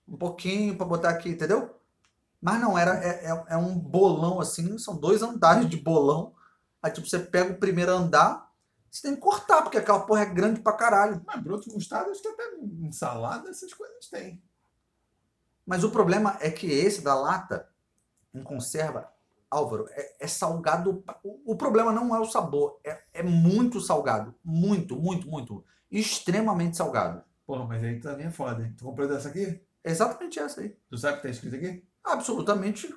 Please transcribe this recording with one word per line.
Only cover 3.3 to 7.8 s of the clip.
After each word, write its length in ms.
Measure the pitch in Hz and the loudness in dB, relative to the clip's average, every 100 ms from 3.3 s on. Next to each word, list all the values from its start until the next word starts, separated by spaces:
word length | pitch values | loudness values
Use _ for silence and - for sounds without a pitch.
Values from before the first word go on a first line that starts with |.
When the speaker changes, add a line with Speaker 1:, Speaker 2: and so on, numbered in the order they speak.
| 165 - | -6 -2
Speaker 1:
é 80 | 165 | -2
um 200 | 180 180 | 0 -2
bolão 640 | 143 165 196 160 170 185 | 0 6 6 6 0 0
assim, 380 | 156 - 170 220 | -2 -2 -4 -4
são 180 | - 170 | -8 -2
dois 260 | 151 208 | 2 4
andares 480 | 233 233 165 196 165 | 2 6 8 8 6
de 60 | 165 | 0
bolão. 580 | 165 160 139 156 - - _ _ _ _ | 2 4 6 4 -2 -12 _ _ _ _
Aí, 80 | 160 | -6
tipo, 140 | 165 - | -6 -4
você 140 | 175 | -4
pega 320 | - 180 185 | 0 0 0
o 60 | 185 | 0
primeiro 340 | 196 175 | 0 2